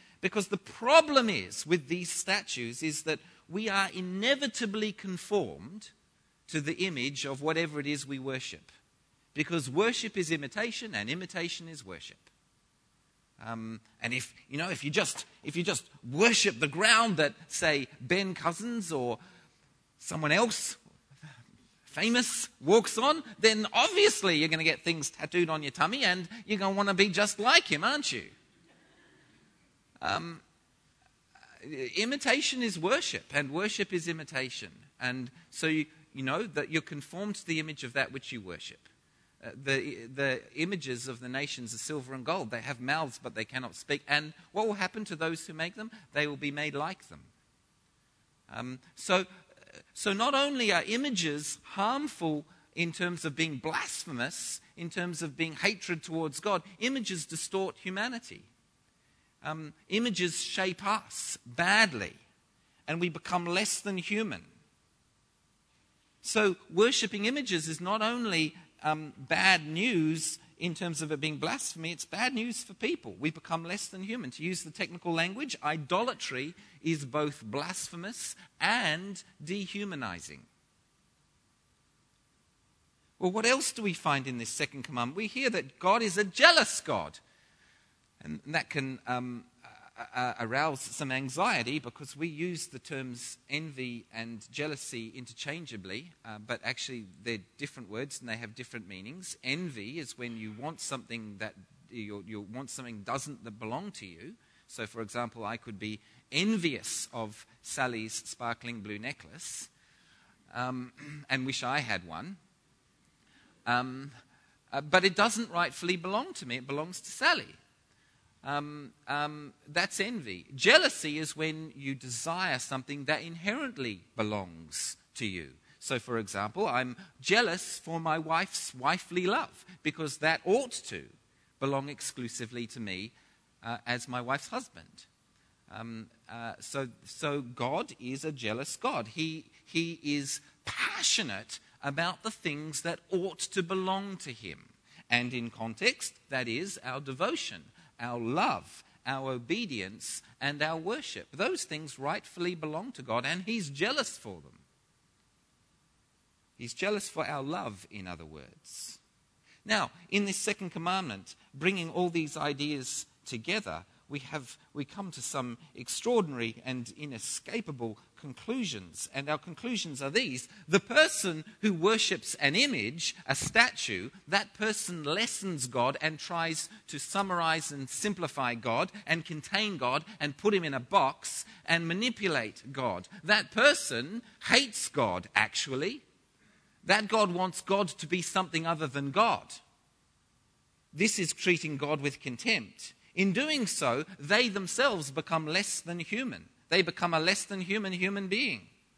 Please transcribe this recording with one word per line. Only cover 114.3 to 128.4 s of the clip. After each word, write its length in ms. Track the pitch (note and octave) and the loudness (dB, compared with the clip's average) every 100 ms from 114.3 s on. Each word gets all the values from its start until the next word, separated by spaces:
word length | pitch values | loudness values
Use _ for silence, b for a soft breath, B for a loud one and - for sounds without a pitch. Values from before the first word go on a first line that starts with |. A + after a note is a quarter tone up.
| b b b _ | b b b _
uh, 80 | C#3 | -6
but 240 | D3+ F#3 F#3+ | 4 6 6
it 100 | F3+ | 6
doesn't 340 | G#3 G#3+ A#3 | 4 4 -2
rightfully 460 | E3+ E3+ - F3 F3+ | 0 0 0 0 0
belong 380 | F#3 G#3 E4+ | 0 -2 -2
to 100 | - | -8
me. 140 | B2 B2 | -6 -6
It 80 | C3 | -4
belongs 340 | C#3+ E3+ F3+ | -6 -6 -10
to 100 | - | -12
Sally. 460 | - D4 D#4+ - D#3 _ _ _ b b b b _ | 0 2 2 -2 -14 _ _ _ b b b b _
Um, 500 | C3+ C#3+ D3 D3 C#3+ - - | -4 -4 -4 -10 -16 -16 -6
um, 460 | C#3+ D3 D3+ C#3+ - - | -2 -2 -4 -12 -18 -4
that's 320 | D#3 G3 - | 0 0 0
envy. 460 | G3 A#3 A#2+ F2+ - | -2 -2 -6 -8 -10
Jealousy 640 | C3+ F#3 D4+ D#4 - D#3 D3+ | 2 8 10 8 2 -4 -2
is 180 | D#3 D3+ | -4 -2
when 360 | D#3 D#3 D#3+ - | -4 -4 -10 -8
you 180 | C#3 | -6
desire 640 | C3+ B2+ A#2 D#3+ E3+ F#3 B2+ | -6 -6 -6 -4 -2 0 -2
something 460 | - C3+ B2+ C#3+ | -2 -6 -6 -6
that 180 | C3+ D3+ | 0 0
inherently 840 | E3 E3+ F#3+ A#3+ C#4 G#3 B2 F#2+ - - | -2 -6 -4 -2 -4 -4 -6 -6 -6 -2
belongs 800 | G#2+ G#2 F2+ E2 D#2+ - - - _ - | 0 0 -4 -10 -10 -6 -6 -8 _ -8
to 100 | G#2+ | -6
you. 240 | F2+ C#2+ B1+ b b | -6 -8 -14 b b
So, 200 | - B2+ | -4 -4
for 200 | - A#2 | 0 -2
example, 480 | G#2 G2 G#2+ F3 G3+ | -2 -2 -2 0 0
I'm 300 | B2 B2+ A#2+ B - | 2 0 -6 B -8
jealous 580 | C3+ G#3 A3+ F3+ - - | 4 6 6 0 -4 -10
for 220 | - E3 | -6 -2
my 180 | D#3+ D#3+ | 0 0
wife's 560 | D#3 D#3+ | 2 0